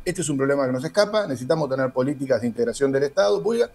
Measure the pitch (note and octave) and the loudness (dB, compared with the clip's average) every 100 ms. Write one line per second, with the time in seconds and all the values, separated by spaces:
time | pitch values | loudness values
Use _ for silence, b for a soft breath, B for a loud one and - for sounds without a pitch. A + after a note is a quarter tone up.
0 | - F3+ D#3 C#3 C3+ C#3+ C3 B2+ D#3 G3+ | -6 -4 -4 0 2 2 0 -2 -2 0
1 | G#3 G#3+ G3 B2+ B2+ D#3+ C#3+ C3 C3 B2+ | 0 0 -2 -4 -2 0 0 0 0 0
2 | C3 C#3+ C3+ A#2+ A#2 A2 A#2 A2 C3+ C3+ | -2 -2 0 0 0 -2 -2 0 0 2
3 | C#3+ F#3+ G3+ G3 F3+ A#3 A#3+ | 0 2 2 2 0 0 0